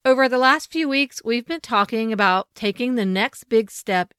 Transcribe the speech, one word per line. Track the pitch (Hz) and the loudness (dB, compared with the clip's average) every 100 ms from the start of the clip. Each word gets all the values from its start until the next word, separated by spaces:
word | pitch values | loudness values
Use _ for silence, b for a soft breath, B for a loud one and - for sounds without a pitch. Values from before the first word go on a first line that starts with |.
Over | 262 262 262 | 2 4 2
the | 254 | 4
last | 262 302 - | 4 2 -2
few | 320 302 | -4 0
weeks, | 269 277 - | 0 -2 -4
we've | - 240 240 | -4 -4 -4
been | 330 | -8
talking | - 226 202 226 226 | -2 -2 0 -2 -2
about | 214 202 185 - - | 0 2 0 -4 -6
taking | 208 196 247 247 | -6 -4 -2 -2
the | 190 | 0
next | 185 233 - | 0 -4 -6
big | - 220 208 | -2 0 0
step | - - 185 180 | -6 -4 -2 -2